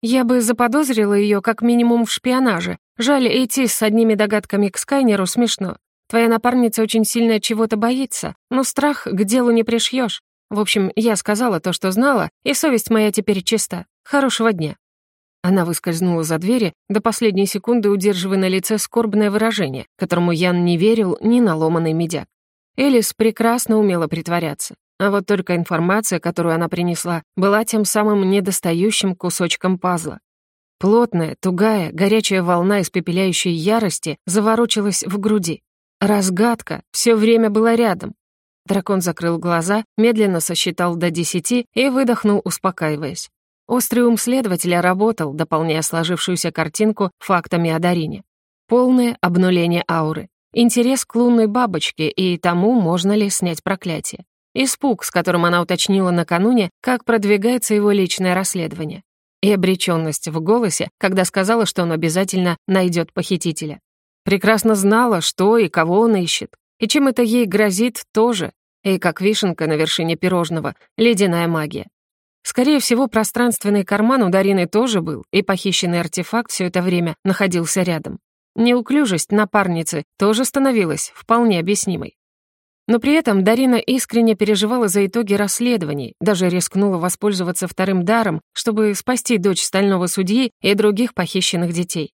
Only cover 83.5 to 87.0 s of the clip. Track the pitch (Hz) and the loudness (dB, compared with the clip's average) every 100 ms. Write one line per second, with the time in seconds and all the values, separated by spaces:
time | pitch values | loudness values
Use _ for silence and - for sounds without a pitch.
83.5 | 233 262 233 - 254 - 226 226 214 208 | 2 2 2 0 -2 0 2 2 2 0
84.5 | 208 208 247 220 190 196 226 214 202 202 | 0 0 0 0 0 0 -2 -2 0 -2
85.5 | - 240 233 156 143 123 - 175 196 185 | -2 0 0 -2 -6 -8 -4 0 2 2
86.5 | 180 - 190 202 180 | 0 -2 0 0 0